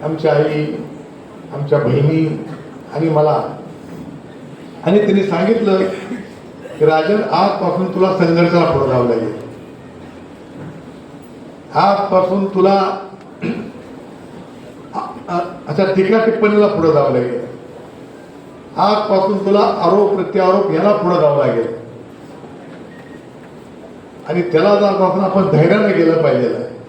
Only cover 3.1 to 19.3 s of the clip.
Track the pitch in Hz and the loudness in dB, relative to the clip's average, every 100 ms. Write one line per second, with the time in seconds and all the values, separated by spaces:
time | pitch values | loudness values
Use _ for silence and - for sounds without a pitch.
3.1 | 151 151 151 - - - - - - - | 4 4 2 -4 -10 -14 -18 -18 -16 -16
4.1 | - - - - - - - 156 202 208 | -16 -18 -20 -18 -18 -18 -6 2 2 4
5.1 | 190 - 170 196 226 202 190 190 - - | 2 2 0 2 2 2 2 0 -4 -10
6.1 | - - - - - - - 151 156 160 | -10 -12 -18 -20 -18 -16 2 4 4 2
7.1 | 214 - 160 202 - 175 180 185 165 185 | 0 2 2 2 2 -2 0 -2 2 2
8.1 | 185 170 165 170 175 165 139 135 127 120 | 4 2 4 4 4 2 2 2 2 2
9.1 | 113 113 - - - - - - - - | 0 -2 -6 -12 -16 -18 -20 -20 -20 -20
10.1 | - - - - - - - - - - | -20 -20 -20 -18 -16 -16 -16 -18 -20 -20
11.1 | - - - - - - 151 190 196 196 | -20 -20 -20 -20 -20 -6 0 2 2 2
12.1 | 185 185 196 196 190 190 196 190 196 - | 2 2 0 0 2 4 4 2 -4 -10
13.1 | - - - 170 233 - - - - - | -16 -20 -10 -8 -6 -10 -14 -18 -18 -18
14.1 | - - - - - - - - - - | -20 -20 -18 -20 -20 -20 -20 -12 -10 -10
15.1 | - - 175 - - - - 190 190 196 | -12 -6 -6 -6 -10 -6 0 2 2 2
16.1 | 220 220 226 208 208 202 165 160 147 139 | 4 4 4 4 4 4 4 2 4 4
17.1 | 127 123 123 - - - - - - - | 2 0 -4 -8 -14 -18 -18 -20 -20 -20
18.1 | - - - - - - 147 196 208 - | -20 -20 -20 -20 -20 -14 0 2 2 2
19.1 | 190 190 | 2 2